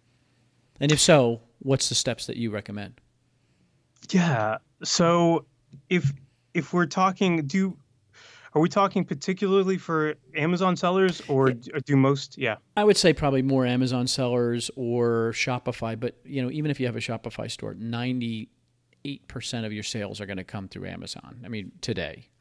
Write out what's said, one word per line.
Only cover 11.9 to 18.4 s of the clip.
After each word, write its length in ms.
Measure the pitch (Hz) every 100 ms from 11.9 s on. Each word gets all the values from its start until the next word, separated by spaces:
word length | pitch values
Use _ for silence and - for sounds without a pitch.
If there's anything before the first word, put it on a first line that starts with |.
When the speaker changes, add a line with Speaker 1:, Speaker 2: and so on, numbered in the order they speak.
Speaker 2:
most? 420 | 139 135 139 - -
Yeah. 200 | 123 107 _ -
Speaker 1:
I 60 |
would 140 | 214 202
say 160 | 175
probably 300 | 151 147 135
more 220 | 135 131
Amazon 440 | 123 123 127 123 127
sellers 640 | - 123 123 120 120 -
or 560 | - 123 120 120 117 113 113
Shopify, 600 | - 123 - - 113 110
but, 180 | 120 -
you 180 | - 139
know, 80 | 127
even 180 | 151 151
if 120 | 135
you 60 | 123
have 100 | 113
a 20 |
Shopify 500 | - 113 113 110 113
store, 260 | - 107
ninety-eight 1500 | 98 113 117 123 127 117 110